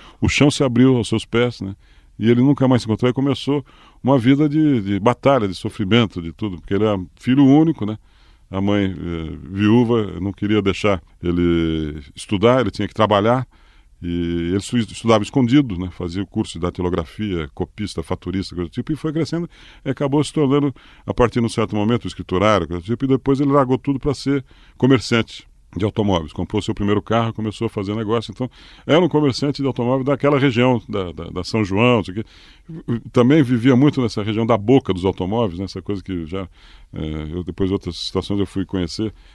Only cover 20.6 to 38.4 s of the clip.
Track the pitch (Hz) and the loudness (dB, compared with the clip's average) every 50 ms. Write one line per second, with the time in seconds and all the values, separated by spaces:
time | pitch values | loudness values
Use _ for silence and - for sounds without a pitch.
20.6 | 143 143 - - - - - - - - 101 - 123 110 - 123 113 110 - 120 | 0 0 -4 -6 -16 -20 -20 -14 -10 -6 0 2 2 2 2 0 -2 0 0 -2
21.6 | 107 90 107 107 104 107 120 110 - 92 - - 90 - 92 90 98 107 107 92 | -2 -2 0 0 0 0 0 -2 -2 -6 -10 -10 -6 -2 0 2 4 4 4 2
22.6 | 82 76 87 87 85 98 117 - 139 131 135 127 - 139 139 131 147 139 139 147 | 0 -2 -6 -6 -6 -6 -6 -2 0 0 0 0 2 0 0 2 2 2 2 2
23.6 | 135 123 131 - - 143 139 127 - 147 127 - - 135 143 139 131 - - - | 2 2 0 -2 -2 -4 -4 -4 -2 -4 -4 -4 -2 -2 -2 -2 -4 -8 -20 -20
24.6 | - - - - 127 131 139 117 - - 120 113 110 - - - - _ _ _ | -20 -20 -6 0 4 4 4 4 2 2 0 0 0 -2 -6 -20 -20 _ _ _
25.6 | _ - - 87 101 104 - - 104 101 95 85 80 78 - - 90 - - 104 | _ -12 -6 -4 -4 -2 -2 0 0 2 0 0 -2 -4 -8 -8 -6 -4 -4 -4
26.6 | - - 104 - 104 101 104 104 - - 113 117 117 113 110 - 110 107 - - | -4 -4 -4 -2 -2 0 0 -2 0 0 -2 0 0 -2 -4 -6 -8 -8 -6 -6
27.6 | 117 110 - 107 98 95 104 113 113 101 113 117 107 - 101 - 127 123 - - | -6 -6 -4 -6 -6 -4 -4 -4 -4 -2 -4 -4 -4 -6 -8 -8 -8 -8 -10 -14
28.6 | - - - - - - 139 170 180 151 - 151 151 139 117 - 147 147 135 - | -20 -20 -20 -10 -2 2 2 2 2 2 2 2 2 0 0 -2 -2 -4 -4 -2
29.6 | 139 135 120 - 117 120 131 135 127 135 143 - - 143 147 135 135 143 113 117 | -4 -4 -2 -2 -2 0 0 0 0 -2 -2 0 2 2 2 4 2 2 2 4
30.6 | 123 127 123 113 - - 104 101 92 87 78 80 85 85 78 90 87 - - 110 | 4 4 2 0 -2 -4 -6 -4 -4 -6 -8 -10 -10 -10 -8 -8 -6 -4 -2 -2
31.6 | 107 90 95 98 117 123 123 110 87 90 90 107 110 - - - - - - _ | 0 0 0 2 4 4 4 2 0 -2 -6 -8 -10 -10 -12 -20 -20 -20 -20 _
32.6 | _ - 160 160 - - 120 113 - - - 135 120 127 147 165 139 120 127 113 | _ -18 -16 -12 -6 -6 -6 -6 -4 0 2 4 6 6 6 6 6 4 2 2
33.6 | 110 135 127 120 143 147 - 135 123 107 - 110 101 107 107 110 117 110 117 104 | 4 4 6 6 6 4 4 2 -2 -2 -2 -4 -4 -2 -2 0 2 2 0 2
34.6 | 101 110 135 135 - - 95 87 90 95 85 - 92 90 107 120 117 98 82 90 | 4 4 4 4 4 2 -4 -2 0 -2 -2 -2 -4 -4 -2 -2 -2 -2 -4 -6
35.6 | 98 90 - 95 - - 101 95 90 - 95 87 82 76 90 95 92 87 - _ | -10 -8 -10 -10 -8 -8 -8 -8 -8 -8 -8 -8 -8 -8 -8 -8 -10 -10 -14 _
36.6 | - - - - - - - 85 78 78 78 76 76 78 82 90 87 82 87 - | -20 -20 -20 -20 -20 -14 -10 -8 -8 -6 -6 -8 -8 -8 -8 -8 -8 -8 -4 -2
37.6 | 98 92 98 98 - 90 85 - - - - 95 87 - 101 101 | -2 0 -2 -2 -4 -6 -10 -8 -8 -6 -6 -6 -4 -4 -2 -4